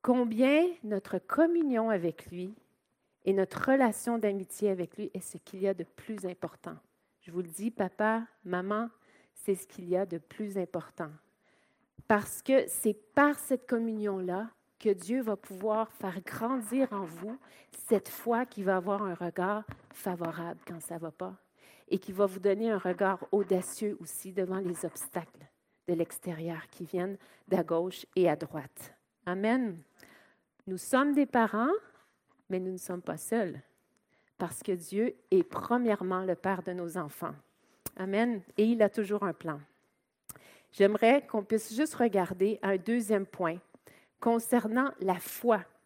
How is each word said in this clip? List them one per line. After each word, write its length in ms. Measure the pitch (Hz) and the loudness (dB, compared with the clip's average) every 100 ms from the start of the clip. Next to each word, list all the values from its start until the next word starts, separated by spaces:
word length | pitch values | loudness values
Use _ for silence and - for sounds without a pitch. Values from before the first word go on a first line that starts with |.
Combien 640 | - 247 240 220 262 294 359 339 | 2 2 2 4 6 6 4 0
notre 360 | 208 202 - 185 | -4 -4 -2 -6
communion 720 | - - 330 339 302 233 226 | -2 4 4 4 2 2 2
avec 400 | 202 170 - - | 2 0 -4 -12
lui 240 | 175 185 220 _ _ _ _ _ _ - | -10 -10 -12 _ _ _ _ _ _ 0
et 80 | |
notre 360 | 190 190 - - | 2 0 0 2
relation 460 | 269 247 - - 233 | 4 4 2 -2 0
d'amitié 540 | 208 196 185 - 208 | 0 -2 -6 -2 0
avec 260 | 185 170 - | 0 -4 -6
lui 140 | 214 | -10
est 80 | 190 | -10
ce 160 | - 170 | -12 -16
qu'il 240 | - 190 | -16 -2
y 80 | 196 | -2
a 60 | |
de 100 | 185 | -2
plus 400 | 180 - - 214 | -8 -12 -12 -8
important. 520 | 190 180 170 - - 165 _ _ _ _ | -8 -8 -10 -10 -16 -16 _ _ _ _
Je 100 | - | -8
vous 120 | 170 | -6
le 60 | 175 | -6
dis, 220 | 165 220 | -6 -6
papa, 520 | 226 185 - 214 226 233 _ | -2 -4 2 2 2 -4 _
maman, 440 | 180 180 185 214 233 _ _ _ _ | -4 -4 -2 -2 -4 _ _ _ _
c'est 200 | - - | -10 -2
ce 120 | 185 - | -2 -4
qu'il 220 | - 175 | -14 -2
y 80 | 180 | 0
a 100 | 196 | 0
de 100 | 170 | -6
plus 400 | _ - 214 196 | _ -10 -6 -4
important. 540 | 175 170 - - 156 151 _ _ _ _ _ _ _ - - | -4 -6 -8 -10 -10 -10 _ _ _ _ _ _ _ -20 2
Parce 320 | 208 208 - | 2 2 -8
que 240 | - 269 - | 4 4 4
c'est 280 | - 214 | 0 -2
par 440 | 202 _ - 294 285 | -2 _ 4 4 4
cette 280 | - 254 - | -2 -4 -2
communion-là 800 | 233 226 220 208 190 180 180 226 _ _ _ | -2 -2 -2 -2 -2 -2 -4 -6 _ _ _
que 100 | 220 | 0
Dieu 320 | 190 175 254 | 0 0 -2
va 160 | 226 202 | -2 -4
pouvoir 560 | - 190 214 214 220 | -6 -6 -2 0 -2
faire 260 | - 196 185 | -4 -6 -6
grandir 680 | - - 226 262 214 262 262 | -8 -4 -2 -2 -2 0 0
en 120 | 202 | -2
vous 320 | 175 165 202 254 - - _ - - | -8 -8 -10 -12 -16 -20 _ -16 0
cette 200 | 208 - | 0 0
foi 380 | - 233 233 247 | -8 -2 0 -2
qui 160 | - | -2
va 140 | 190 185 | 0 0
avoir 260 | 180 202 | 0 -2
un 120 | 202 | -2
regard 500 | 170 175 175 180 208 220 - _ | -4 -4 -2 -2 -2 -6 -16 _
favorable 680 | - 202 175 170 160 170 165 - | -8 -6 -4 -6 -6 -10 -10 -12
quand 140 | 170 | -14
ça 160 | - 170 | -10 -10
va 140 | 165 | -10
pas 240 | - 185 190 _ _ - - - | -10 -12 -12 _ _ -20 -20 -2
et 80 | 190 | -2
qui 140 | - | -2
va 120 | 190 | 0
vous 160 | 202 190 | 0 2
donner 300 | 196 196 226 | 2 2 2
un 80 | 202 | 0
regard 480 | 180 180 196 185 - | -2 0 0 0 0
audacieux 680 | 208 185 185 - - 208 - | 0 4 0 0 -4 -4 -4
aussi 320 | 165 - 196 | -10 -12 -6
devant 280 | 185 185 190 | -4 -2 -2
les 260 | 185 170 165 | -2 -4 -6
obstacles 600 | - - 180 165 - 143 _ _ _ - | -8 -6 -6 -8 -18 -20 _ _ _ -2
de 40 | |
l'extérieur 680 | 165 165 - 180 160 165 160 - | 0 0 -4 -8 -6 -6 -8 -12
qui 140 | - | -14
viennent 340 | 170 180 185 196 - - - | -6 -4 -4 -6 -14 -20 0
d'à 140 | 175 | 2
gauche 440 | 160 165 185 - - - | 4 0 0 -6 -4 4
et 140 | 170 | 4
à 60 | 151 | 4
droite. 580 | 151 156 - - - - _ _ - | -2 -8 -10 -16 -20 -20 _ _ -8
Amen. 500 | 185 214 254 226 165 - _ - - _ _ _ _ - | -2 2 2 0 -6 -14 _ -20 -20 _ _ _ _ -8
Nous 120 | 185 | -8
sommes 340 | - 254 285 | 2 4 4
des 120 | 285 277 | 4 4
parents, 460 | 247 220 214 247 415 - _ _ _ _ _ _ | 4 2 2 0 0 -4 _ _ _ _ _ _
mais 120 | 185 | -4
nous 120 | 185 | -4
ne 60 | 185 | -8
sommes 240 | - 180 | -8 -8
pas 140 | - 156 | -6 -8
seuls 440 | - 233 190 139 - _ _ _ _ _ _ _ | -2 -2 -2 -6 -16 _ _ _ _ _ _ _
parce 240 | 175 - | -6 -6
que 100 | - | -4
Dieu 420 | 180 165 196 233 - _ | -4 -2 0 0 -2 _
est 120 | 370 | 4
premièrement 840 | 339 - - 247 240 202 185 185 | 4 -4 0 2 2 0 0 -2
le 120 | 185 170 | -2 -2
père 260 | 185 190 | -2 -2
de 100 | 185 | -4
nos 240 | 180 170 180 | -6 -6 -6
enfants. 380 | 151 - 170 147 _ _ _ _ - - | -8 -8 -10 -10 _ _ _ _ -14 -8
Amen. 440 | 185 196 240 220 - - | -2 2 2 0 -4 2
Et 80 | |
il 180 | 220 233 | 4 6
a 60 | 208 | 4
toujours 360 | 226 196 208 | 4 -2 0
un 100 | 196 | -2
plan. 260 | 156 165 147 143 _ _ _ _ _ - - - - _ | -4 -8 -8 -12 _ _ _ _ _ -20 -20 -20 -20 _
J'aimerais 540 | - 196 214 226 277 277 | 4 4 6 6 6 2
qu'on 160 | 214 | -4
puisse 320 | 196 220 - | 0 -2 0
juste 220 | 220 302 - | -2 -2 2
regarder 600 | 233 196 175 185 196 208 | 2 2 0 2 0 2
un 140 | 196 196 | 0 0
deuxième 500 | 208 240 208 208 190 | 0 -2 2 0 0
point 320 | - 170 175 _ - - - _ _ | -2 -2 -2 _ -20 -20 -20 _ _
concernant 720 | 233 233 226 247 220 240 277 - | 2 2 4 2 2 0 0 0
la 160 | 185 180 | -2 0
foi 480 | - - 233 214 - _ | -4 -2 2 2 0 _